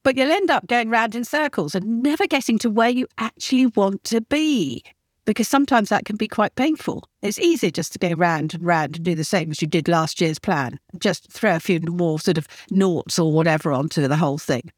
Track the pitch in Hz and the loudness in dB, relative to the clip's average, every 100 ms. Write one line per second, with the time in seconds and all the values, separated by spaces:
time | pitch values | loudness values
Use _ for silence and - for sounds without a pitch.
0 | 269 262 262 370 370 - - 240 226 226 | 0 2 2 2 2 0 0 -2 2 0
1 | 226 233 233 294 294 - 151 190 208 233 | 0 -4 -4 -2 -2 -2 -2 -2 -2 0
2 | 277 311 403 277 - 226 240 214 233 247 | 0 0 0 0 0 0 2 2 2 2
3 | 254 - 220 _ - 254 254 214 196 196 | -4 -6 -8 _ 0 2 4 4 2 0
4 | - 226 226 294 311 262 143 120 - _ | -2 -2 0 0 2 0 -2 -6 -14 _
5 | _ _ - 214 220 277 285 247 208 214 | _ _ -4 -2 2 2 4 2 2 -2
6 | - 208 220 - 214 - 285 311 - 165 | -2 -6 -4 0 -2 0 0 0 -4 -8
7 | - _ 202 - 339 330 180 151 160 - | -12 _ -6 0 0 2 0 -2 -8 -4
8 | 180 165 175 160 156 165 175 170 143 165 | -2 0 0 0 -4 -4 0 0 0 -4
9 | 170 160 156 185 160 151 160 175 151 170 | -4 -2 -2 -2 -2 -4 -2 0 2 2
10 | 160 - 165 156 - 156 123 139 _ 175 | 0 0 -2 -2 -2 -2 -2 -8 _ -4
11 | 208 170 _ - 220 165 - 170 170 175 | -4 -4 _ -2 0 0 0 -2 0 0
12 | 170 156 - 160 - - - 190 190 160 | 0 0 0 0 -4 -18 -2 2 2 2
13 | - - 160 156 160 156 165 135 156 - | -2 0 2 4 4 2 0 -2 -2 0
14 | 135 151 160 143 - 127 - | 0 2 0 -2 -4 -4 -4